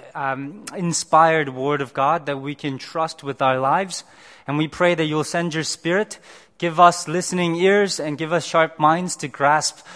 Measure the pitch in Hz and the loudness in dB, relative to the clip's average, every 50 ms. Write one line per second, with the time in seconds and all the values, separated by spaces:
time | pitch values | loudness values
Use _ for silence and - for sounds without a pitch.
0 | - - - 156 139 135 131 135 139 143 190 214 - - - 208 175 170 156 - | -20 -16 -10 -6 -6 -4 -4 -6 -8 -10 -12 -14 -14 -12 -8 -4 -2 -2 -2 -2
1 | - - 165 156 165 165 160 160 151 139 127 127 131 143 147 143 139 120 - 139 | 0 2 4 6 6 6 4 2 0 -2 -4 -4 -2 0 0 -2 -2 -4 -2 0
2 | 139 143 165 170 139 143 143 135 135 143 143 - - 143 135 123 - - - 165 | 0 0 0 0 -2 -4 -6 -6 -6 -8 -8 -6 -6 -6 -6 -6 -10 -8 -4 -4
3 | 160 160 - - - 139 131 - 139 131 131 131 131 135 151 180 196 180 160 - | -4 -4 -6 -8 -10 -10 -4 0 2 2 2 2 2 0 0 0 -2 -4 -8 -12
4 | - _ - - - - - - _ - 139 151 160 147 - - 180 175 175 160 | -14 _ -20 -20 -20 -20 -20 -14 _ -4 -2 -2 -2 -4 -2 0 2 2 2 2
5 | 160 156 151 156 143 - - 175 175 170 147 160 151 - - - - 165 180 202 | 0 -2 -2 -2 -2 -2 -2 -4 -2 -2 -4 -4 -4 -6 -8 -6 -4 -2 0 0
6 | 214 214 - - - - - - - _ _ - 170 170 160 170 175 175 170 - | -2 -4 -8 -16 -20 -20 -20 -20 -20 _ _ -6 -4 -2 4 6 6 6 6 4
7 | - 151 156 180 175 - 180 180 175 170 165 170 180 190 202 208 202 190 - - | -2 -4 -4 -4 -2 -2 -2 -2 0 0 0 2 2 4 4 4 2 0 -2 -4
8 | 147 156 147 135 160 156 170 165 - - - 165 160 160 - - 156 156 160 175 | -6 -6 -6 -6 -4 -2 -2 -2 -2 0 2 2 2 2 2 2 2 4 4 2
9 | 180 170 - - 156 135 - - 139 143 151 156 - - - - - - - | 0 -4 -6 -8 -10 -10 -2 0 2 4 4 2 2 -2 -6 -10 -14 -20 -20